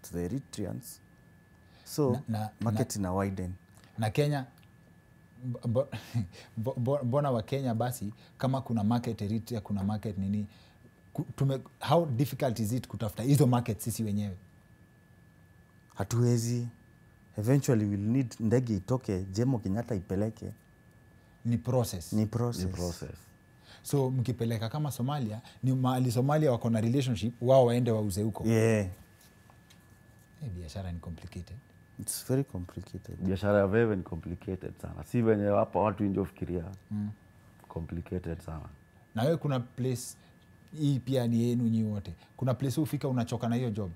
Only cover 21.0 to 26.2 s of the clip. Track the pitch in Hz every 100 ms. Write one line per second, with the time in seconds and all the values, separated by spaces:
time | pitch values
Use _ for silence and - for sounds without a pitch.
21 | - - - - 113 117 127 127 113 92
22 | - 107 110 113 120 113 92 95 87 85
23 | - - - - - - - - - 143
24 | 131 131 117 120 117 117 110 151 147 -
25 | 123 147 113 113 - - 127 131 127 127
26 | 123 117